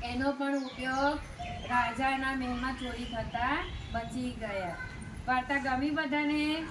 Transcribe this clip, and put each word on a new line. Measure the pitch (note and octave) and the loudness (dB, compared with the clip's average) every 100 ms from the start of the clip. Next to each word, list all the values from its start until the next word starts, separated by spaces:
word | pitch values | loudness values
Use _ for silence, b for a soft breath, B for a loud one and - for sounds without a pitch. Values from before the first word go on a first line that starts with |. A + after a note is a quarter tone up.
એનો | - B3+ C#4 | -2 2 2
પણ | C4+ C#4 C#4 | 2 2 0
ઉપયોગ | C4 B3+ C4 C4 C#4 D4 - - - - - | -2 -4 0 4 4 2 -4 -8 -6 -6 0
રાજાના | B3 A#3+ A#3 C4+ C4+ C4+ | 2 2 2 2 2 0
મહેલમાં | C4+ B3+ A#3+ B3+ | 0 0 0 -2
ચોરી | B3+ B3+ A#3 | -2 -4 -4
થતા | A#3+ A3+ A3 A#3 B3 D4+ F#4+ - - | -4 -4 -2 0 2 2 0 -6 -4
બચી | A#3 A3+ A#3+ B3 | -4 -2 -2 -4
ગયા. | A#3 A3 G3+ F3+ E3+ - - - - - | -4 -4 -2 -4 -4 -8 -8 -10 -8 2
વાર્તા | B3+ B3+ C#4 | 2 4 0
ગમી | C4 B3+ C#4+ | 2 2 2
બધાને? | D4+ C#4+ D4 D4 D4+ D4+ D#4 D#4 | 2 2 2 4 2 2 0 -2